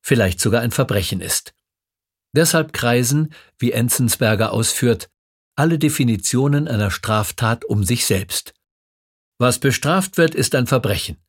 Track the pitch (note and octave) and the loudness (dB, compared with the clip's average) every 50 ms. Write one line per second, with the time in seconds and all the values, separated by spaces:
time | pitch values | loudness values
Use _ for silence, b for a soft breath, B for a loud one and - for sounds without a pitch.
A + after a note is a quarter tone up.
0 | _ - C#3 A#2 G#2 F#2 F2+ - - A#2 G#2 A#2 A#2+ A#2+ - - C3 - G#2 G2+ | _ 2 2 2 2 0 0 -2 0 0 0 0 0 -2 0 -2 -2 0 0 -2
1 | F2 - G2 F#2 F2 - - - - - _ _ _ _ _ _ _ _ _ _ | -2 -2 -6 -8 -6 -4 -6 -6 -6 -10 _ _ _ _ _ _ _ _ _ _
2 | _ _ _ _ _ _ - C#3+ E3+ E3 - D#3+ D#3 D#3 - - - A#2 A#2+ B2 | _ _ _ _ _ _ 0 2 2 4 2 0 0 -2 -6 -4 0 2 2 2
3 | B2 A#2+ C#3+ D3+ D#3 D3+ B B B B B B A#2+ A#2+ - A#2+ A#2 B2 - - | 2 2 0 0 0 -2 B B B B B B -2 -2 0 0 0 0 0 0
4 | B2+ A2+ - - B2+ G#2+ A2 G2 A2 G#2+ - A2+ A2+ - - - B2+ A#2+ A2+ - | 0 0 0 2 2 2 2 2 0 0 0 -2 -2 -2 -2 0 2 0 0 0
5 | - _ _ _ _ _ _ _ _ _ _ - D3 E3 E3 D3+ D3+ D3 D3 - | -4 _ _ _ _ _ _ _ _ _ _ 0 0 2 2 2 0 0 0 2
6 | C3+ A#2+ A2+ G2 - - - B2 C3+ C#3+ C#3+ C#3+ D3+ D#3 B2 G#2 G#2 G2 F2+ - | 2 2 0 0 -2 -2 0 0 2 2 2 0 0 -2 -2 0 0 -2 -2 -4
7 | - A2 G#2+ G#2+ G#2 - - - A#2+ A2+ A#2 A#2 - - - G#2 G2 F2+ B2 A#2+ | -2 -2 0 0 0 -2 -4 -2 0 0 0 -2 -2 -2 0 0 2 0 0 -2
8 | - - - F#2+ F2 - - - - - _ _ _ _ _ _ _ _ _ _ | 0 0 0 -2 -2 -4 -8 -8 -8 -10 _ _ _ _ _ _ _ _ _ _
9 | _ _ _ _ _ _ _ _ B2 B2 A#2+ - - C#3 B2 - - C#3+ E3+ F#3+ | _ _ _ _ _ _ _ _ 0 2 2 2 0 0 0 0 0 0 0 0
10 | F#3+ - - - E3+ D#3+ - - D3+ - - C3+ B2 - C#3 B2 - G2+ G2 E2+ | 0 -2 2 2 2 2 2 -2 -2 0 0 0 2 2 0 0 2 0 -2 -2
11 | - - D#2 _ _ | -4 -8 -12 _ _